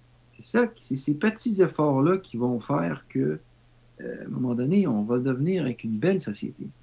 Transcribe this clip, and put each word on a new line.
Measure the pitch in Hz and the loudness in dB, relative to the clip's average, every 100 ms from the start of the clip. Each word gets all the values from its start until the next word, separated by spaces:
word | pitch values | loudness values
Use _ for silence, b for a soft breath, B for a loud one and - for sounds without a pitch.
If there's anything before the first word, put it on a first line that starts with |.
| _ _ _ _ | _ _ _ _
C'est | - | -2
ça, | 226 233 - | 0 0 -2
c'est | - 135 | -8 -6
ces | 143 | -2
petits | 147 220 220 247 196 | 0 0 0 -4 4
efforts-là | 170 143 151 135 147 190 | 2 4 2 4 4 2
qui | - 117 | -2 -2
vont | 123 123 | -2 -2
faire | - 143 165 143 - | -2 -2 -2 -4 -6
que, | 131 135 156 - _ _ _ _ _ | -2 -2 -2 -8 _ _ _ _ _
euh, | 123 - | -10 -10
à | - | -8
un | |
moment | 139 127 120 | -4 -2 0
donné, | 131 196 180 | 2 2 2
on | 107 | 0
va | 104 123 | 0 0
devenir | 131 123 156 190 | 0 0 0 0
avec | 139 117 | -2 -4
une | 117 107 | -4 0
belle | 151 190 | 2 0
société. | - 104 - - - - | -2 -8 -10 -10 -14 -14